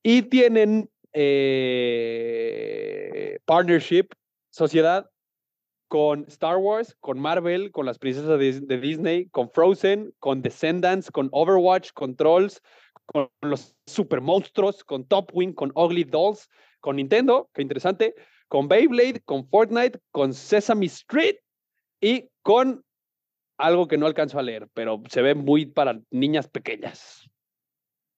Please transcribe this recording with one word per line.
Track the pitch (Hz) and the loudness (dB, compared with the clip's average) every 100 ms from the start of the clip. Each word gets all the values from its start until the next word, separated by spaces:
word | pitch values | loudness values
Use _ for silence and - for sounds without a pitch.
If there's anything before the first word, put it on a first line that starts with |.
Y | 226 247 | 2 4
tienen, | 240 254 240 226 214 220 - _ _ | 4 4 4 4 4 2 -4 _ _
eh, | 151 143 139 135 135 127 127 120 120 117 113 117 117 113 55 53 52 50 50 50 50 50 - | 0 2 2 2 0 0 0 -2 -2 -4 -6 -6 -4 -6 -6 -8 -8 -10 -10 -10 -10 -10 -6
partnership, | - 165 180 165 - 175 196 - _ _ _ | 0 2 4 2 2 0 0 -6 _ _ _
sociedad | - 160 165 160 190 - _ _ _ _ _ _ _ - | -4 0 2 2 0 -4 _ _ _ _ _ _ _ -4
con | 151 151 147 - | 0 0 0 -6
Star | - 160 185 | -6 -2 0
Wars, | 196 220 226 _ | 0 -2 -6 _
con | - 131 | -10 -6
Marvel, | 147 175 175 180 202 | -4 -2 -2 -4 -6
con | 160 | -6
las | 131 117 | -8 -6
princesas | 135 131 151 147 | -6 -4 0 2
de, | 135 135 | 2 0
de | 139 127 | -4 -4
Disney, | 139 160 165 170 185 | -4 -4 -2 -2 -4
con | 139 120 | -6 -2
Frozen, | - 180 196 196 208 214 - | 2 2 4 0 -2 -6 -8
con | 135 135 | -6 -4
Descendants, | 127 - 160 175 180 190 - | -6 -4 -4 0 0 -2 -4
con | - 135 | -6 -2
Overwatch, | 135 165 190 180 185 - | 0 2 4 4 2 -2
con | - 135 123 | -12 -8 -2
Trolls, | 156 175 196 - _ _ _ _ | 2 4 2 -4 _ _ _ _
con | - 147 131 - | -8 -6 -6 -6
los | 147 131 - _ - | -6 -6 -8 _ -10
supermonstruos, | - 190 135 135 294 - - 196 196 | -6 -4 -2 0 -2 -2 -2 -2 -2
con | - 135 127 | -10 -8 -2
Top | 196 185 | -2 0
Wing, | 175 185 | -4 -4
con | - 139 | -4 -6
Ugly | 151 175 175 | 0 0 0
Dolls, | 139 151 196 208 _ _ _ _ | -2 -2 -2 -4 _ _ _ _
con | 143 139 | -6 -4
Nintendo, | 135 214 262 - - | 0 2 4 2 0
qué | - | -8
interesante, | 139 131 180 190 220 - _ _ - | -8 -4 -4 -2 -2 -4 _ _ -4
con | 139 143 | -2 2
Beyblade, | 208 285 240 254 247 | 4 4 4 2 0
con | - 139 131 | -6 -8 0
Fortnite, | 202 220 233 247 - _ | 2 2 2 -2 -4 _
con | 147 135 | -2 -2
Sesame | 131 - 208 208 214 185 | -4 0 0 2 -2 -2
Street | - - 294 330 - _ _ _ _ _ - | -6 -4 0 0 -2 _ _ _ _ _ -2
y | 208 247 - _ | 0 0 -6 _
con | 196 233 262 240 _ _ _ _ _ _ _ - | 2 4 2 -2 _ _ _ _ _ _ _ -2
algo | 156 175 160 | 2 2 2
que | 147 | 0
no | 156 | 0
alcanzo | 156 151 139 | 0 -4 -4
a | |
leer, | 127 110 110 | -6 -8 -12
pero | - 113 107 120 | -8 -6 -6 -4
se | 127 | 0
ve | 135 147 | 2 2
muy | 139 147 139 | 2 2 0
para | - 135 113 - | -2 -2 -2 -8
niñas | 127 139 151 131 | -4 -2 -2 -4
pequeñas. | - - 110 - - - - _ _ _ _ _ _ _ _ _ | -10 -10 -10 -12 -16 -20 -20 _ _ _ _ _ _ _ _ _